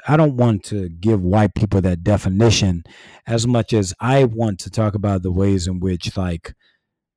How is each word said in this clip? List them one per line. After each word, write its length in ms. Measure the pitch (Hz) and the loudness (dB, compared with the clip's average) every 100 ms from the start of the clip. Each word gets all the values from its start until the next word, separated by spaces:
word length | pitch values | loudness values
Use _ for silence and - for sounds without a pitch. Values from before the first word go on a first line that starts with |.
| - | 0
I 80 | 156 | 2
don't 200 | 151 123 | 2 2
want 280 | 120 104 | 2 0
to 240 | - 104 90 | -4 -8 -8
give 340 | 82 104 107 | -4 0 2
white 320 | 90 107 104 | 2 2 2
people 260 | - 107 98 | 0 -2 0
that 200 | 90 87 | 0 0
definition 800 | 95 101 98 95 117 98 98 85 - - - - | 0 0 0 2 4 4 0 -2 -8 -20 -20 -16
as 220 | - 117 120 | -4 -2 0
much 260 | 120 107 | 0 2
as 220 | 113 92 92 | 0 0 -4
I 240 | 117 139 | 0 2
want 340 | 127 113 113 90 | 2 0 -4 -4
to 100 | 95 | -6
talk 260 | 110 107 98 | -2 -2 0
about 260 | 101 95 | -2 -2
the 80 | 92 | -2
ways 380 | 90 98 98 87 | 0 2 0 -2
in 100 | 92 | -4
which, 380 | 92 87 - - | -2 -4 -6 -6
like, 380 | 92 82 - - _ _ _ _ _ | -6 -6 -10 -20 _ _ _ _ _